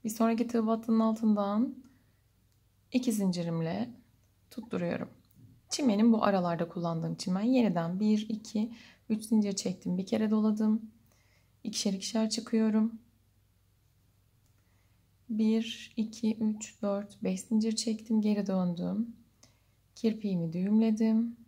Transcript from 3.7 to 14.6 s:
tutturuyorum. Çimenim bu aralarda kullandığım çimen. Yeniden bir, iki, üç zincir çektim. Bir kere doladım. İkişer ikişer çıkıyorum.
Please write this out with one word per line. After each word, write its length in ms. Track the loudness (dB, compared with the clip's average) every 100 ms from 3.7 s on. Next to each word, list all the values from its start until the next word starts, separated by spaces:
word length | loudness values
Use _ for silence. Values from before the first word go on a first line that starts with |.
| -4 -6 -10 _ _ _ _ _
tutturuyorum. 580 | -18 -8 -4 -4 -4 -8 -14 _ _ -20 -20 _
Çimenim 440 | -2 2 4 4
bu 120 | 4
aralarda 440 | 4 2 2 -2 -4
kullandığım 460 | -4 -4 -2 -4
çimen. 280 | -6 -2 0
Yeniden 580 | 2 4 4 2 -2 0
bir, 280 | 2 2 0
iki, 440 | -8 -6 -4 -4 -8 -20 -20 _
üç 160 | -6
zincir 280 | 0 2 2
çektim. 460 | -2 -4 -6 -4 -4
Bir 80 | -2
kere 240 | 0 2
doladım. 600 | 2 2 2 2 0 -2 -20 _ _ _ _ _ _
İkişer 280 | -8 -4 -2
ikişer 380 | -2 -4 -2 -2
çıkıyorum. 640 | -2 -2 0 2 2 0 -2 _ _ _ _ _ _ _ _ _ _ _ _ _ _ _ _